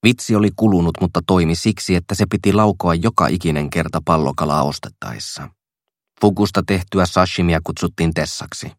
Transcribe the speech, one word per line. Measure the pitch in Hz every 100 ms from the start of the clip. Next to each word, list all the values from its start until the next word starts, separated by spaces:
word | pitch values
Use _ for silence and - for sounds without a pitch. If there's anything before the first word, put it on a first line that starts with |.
Vitsi | 113 123 - 110
oli | 104 95
kulunut, | 107 92 85 -
mutta | 90 87 82
toimi | 95 80
siksi, | 82 113 104 -
että | 90 85
se | 95 101
piti | 101 101
laukoa | 98 107 95 87
joka | 85 85 - 78
ikinen | 92 87 73 73
kerta | 87 80 80
pallokalaa | 80 82 71 - 76 73
ostettaessa. | 71 - - - - 58 - - 73 _ _ _ _ _ _ _
Fugusta | 104 95 101 - 92
tehtyä | 98 90 98 90
sashimia | - 90 - 87 82
kutsuttiin | 80 - 87 - 82
tessaksi. | 82 76 - 101 - -